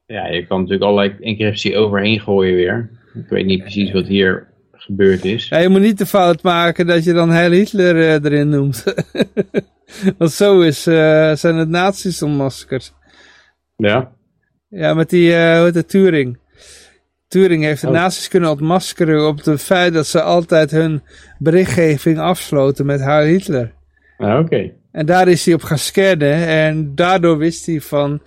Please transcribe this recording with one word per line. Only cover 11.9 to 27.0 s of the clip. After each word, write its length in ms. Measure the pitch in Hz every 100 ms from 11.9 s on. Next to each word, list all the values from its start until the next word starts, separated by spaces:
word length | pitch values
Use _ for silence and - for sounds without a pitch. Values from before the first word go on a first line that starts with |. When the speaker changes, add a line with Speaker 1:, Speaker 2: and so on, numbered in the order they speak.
| 196 190 165
Speaker 2:
ontmaskerd. 720 | 147 143 135 - - 131 - _ _ _ - _ _ _ _ -
Speaker 1:
Ja. 360 | 104 113 127 _ _ _ _ _ _
Speaker 2:
Ja, 240 | 202 156
met 160 | 156 160
die, 240 | 180 170 170
eh, 200 | 165 165
hoe 100 | 175
heet 100 | 170
het, 140 | 160
Turing. 480 | 196 190 160 123 123 _ _ - - _ _ _ _ -
Turing 360 | 180 190 165
heeft 180 | 151 147
de 60 | -
Speaker 1:
Oh. 60 |
Speaker 2:
nazi's 340 | 165 185 - -
kunnen 220 | 190 170
ontmaskeren 800 | 147 156 180 - - 165 151 151
op 160 | 147
het 180 | 156 147
feit 300 | - 185 180
dat 140 | 165 147
ze 140 | 170
altijd 500 | 165 175 165 160 156
hun 300 | 156 160 151 - - - -
berichtgeving 800 | 143 170 185 - 160 143 - 160
afsloten 680 | 160 180 - 147 135 143 143
met 140 | 143
Heil 280 | 135 151 151
Hitler. 460 | 180 - 135 117 - _ _ _ -
Speaker 1:
Ah, 220 | 104 117
oké. 320 | 165 131 95 - _
Speaker 2:
En 140 | - 156
daar 220 | 185 185
is 180 | 175 -
hij 80 |
op 80 | 165
gaan 140 | - 151
scannen 680 | - - 196 180 143 151 170
en 480 | 160 156 156 151
daardoor 420 | 139